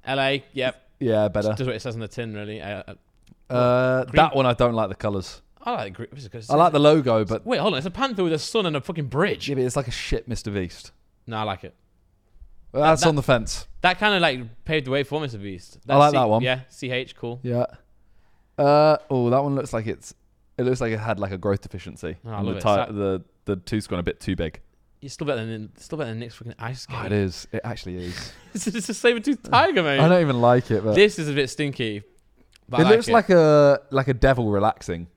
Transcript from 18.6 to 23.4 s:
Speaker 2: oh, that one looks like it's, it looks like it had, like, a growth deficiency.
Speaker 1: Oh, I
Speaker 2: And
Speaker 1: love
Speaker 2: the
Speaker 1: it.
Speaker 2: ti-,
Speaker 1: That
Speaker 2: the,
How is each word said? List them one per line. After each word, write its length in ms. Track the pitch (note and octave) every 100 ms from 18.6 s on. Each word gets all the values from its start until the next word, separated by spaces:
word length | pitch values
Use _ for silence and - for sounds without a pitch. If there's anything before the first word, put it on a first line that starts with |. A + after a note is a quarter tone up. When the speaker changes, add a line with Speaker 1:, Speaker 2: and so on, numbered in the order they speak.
| C#3+ D3 D3+ D3+ -
Speaker 2:
oh, 200 | C3 A#2+
that 140 | B2+
one 120 | C#3+ C#3
looks 180 | -
like 140 | A2+ A2
it's, 260 | - - - _ _ _ -
it 60 |
looks 180 | B2 B2+
like 100 | A#2
it 60 | A2
had, 200 | A2+ G2+
like, 120 | G2
a 60 | F#2+
growth 240 | G2+ G2
deficiency. 560 | - F#2 F2 - E2+ - A#2
Speaker 1:
Oh, 40 |
I 60 | G#2
Speaker 2:
And 80 | G2+
Speaker 1:
love 80 | F#2
Speaker 2:
the 40 |
Speaker 1:
it. 20 |
Speaker 2:
ti-, 140 | G#2+ G2+
Speaker 1:
That 200 | G#2 G#2
Speaker 2:
the, 280 | G2 F#2+ - _